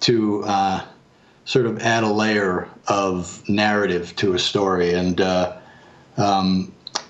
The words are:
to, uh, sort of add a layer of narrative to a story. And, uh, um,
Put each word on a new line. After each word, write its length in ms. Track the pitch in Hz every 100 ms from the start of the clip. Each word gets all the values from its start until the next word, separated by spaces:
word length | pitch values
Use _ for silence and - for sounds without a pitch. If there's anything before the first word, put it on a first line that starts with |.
to, 420 | - 117 107 104
uh, 400 | - 98 98 92 - - _ _ _ _ -
sort 200 | 135 117
of 140 | 107
add 220 | 113 117
a 80 | 110
layer 560 | 104 107 107 95 90 90 - -
of 600 | 101 98 90 87 - -
narrative 680 | 101 107 104 98 87 87 -
to 160 | 101
a 60 | 90
story. 540 | - 101 98 92 87
And, 280 | 90 92 90
uh, 360 | 95 92 90 - - - - - - -
um, 560 | 101 98 95 92 92 - - -